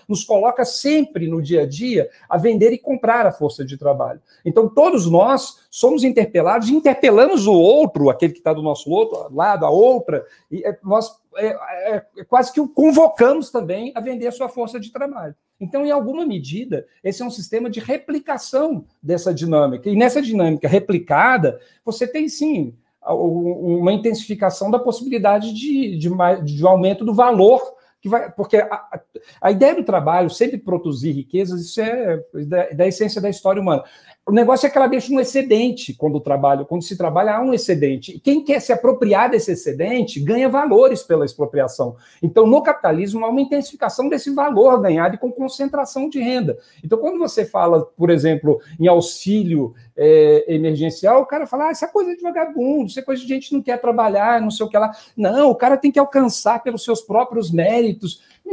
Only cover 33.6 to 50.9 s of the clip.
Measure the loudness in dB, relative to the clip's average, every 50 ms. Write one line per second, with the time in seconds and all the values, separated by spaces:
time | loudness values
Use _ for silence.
33.6 | 0 0 -2 -2 -2 -6 -16 -20 _ _ _ _ _ 0 2 4 4 4 4 2
34.6 | 2 0 2 2 2 2 2 -2 -2 -2 -2 -2 -2 0 -2 -2 0 2 2 2
35.6 | 2 0 -2 -4 -8 -12 -8 -4 -4 -2 -2 -4 -2 -2 -2 0 2 2 2 0
36.6 | -2 -4 -6 -6 -6 -8 -6 -6 -4 -2 0 0 0 0 0 0 0 0 -2 -2
37.6 | 0 -2 0 0 0 0 -2 -4 -8 -12 -18 -4 -2 0 0 0 0 0 -2 -2
38.6 | 0 -2 -2 2 2 2 2 2 2 2 2 2 2 2 2 0 0 -2 -4 -4
39.6 | -4 -6 -4 -4 -4 -2 -2 -2 -4 -4 -4 -4 -4 -2 0 0 0 0 0 0
40.6 | 0 2 4 6 6 6 4 0 -2 -2 0 0 0 -2 -4 -4 -6 -2 0 -2
41.6 | -2 -2 -2 -4 -6 -6 -6 -10 _ _ _ _ -6 0 4 4 6 6 6 4
42.6 | 4 2 0 0 0 0 0 0 -2 -4 -6 -4 -4 -2 -2 -2 -2 -2 -2 -4
43.6 | -4 -6 -8 -6 -6 -4 -4 -4 -4 -2 -4 -4 -4 -4 -4 -2 -2 0 4 4
44.6 | 6 6 6 4 4 2 2 2 0 0 -2 -4 -6 -8 -6 -6 -8 -8 -6 -6
45.6 | -6 -4 -4 -4 -6 -6 -6 -8 -8 -6 -6 -4 -4 -4 -2 -2 -2 -4 -4 -6
46.6 | -10 _ _ _ -4 -2 -2 -2 0 -2 -4 -4 -4 -4 -2 -4 -4 -2 -2 0
47.6 | 2 2 2 2 0 -2 _ -2 0 2 2 2 2 0 0 0 2 0 0 0
48.6 | -2 -8 -6 0 4 4 4 4 4 0 -6 -8 -4 -2 0 0 0 0 0 -2
49.6 | -2 -4 -6 -12 -20 _ _ 2 4 6 8 8 8 8 6 4 4 2 0 -2
50.6 | 0 0 -2 -2 -2 -4